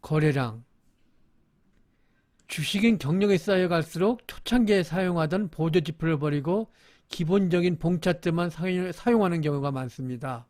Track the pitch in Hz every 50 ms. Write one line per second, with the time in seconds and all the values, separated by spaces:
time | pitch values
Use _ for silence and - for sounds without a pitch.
0 | - - 156 156 151 151 139 139 131 117 110 113 120 _ _ _ _ _ _ _
1 | _ _ _ _ _ _ _ _ _ _ _ _ _ _ _ _ _ _ _ _
2 | _ _ _ _ _ _ _ _ _ _ - - 147 - - 202 208 233 226 170
3 | - 139 165 190 202 208 196 170 - 208 196 185 185 175 175 165 147 - - 165
4 | 180 214 240 - _ - - - - - 233 247 233 208 208 196 170 - 160 185
5 | 190 180 180 170 160 151 170 190 214 170 - - 156 165 156 180 156 165 156 _
6 | 165 165 160 143 147 151 143 147 135 160 180 214 226 - _ _ _ _ _ _
7 | _ _ - - 175 151 185 202 196 180 170 175 175 180 170 - - 165 180 165
8 | - 185 170 170 - 175 160 170 175 175 165 160 170 185 185 180 180 185 175 -
9 | - 240 240 226 202 185 175 165 151 151 143 143 139 143 135 131 131 123 - -
10 | 131 127 123 120 131 131 127 117 117 _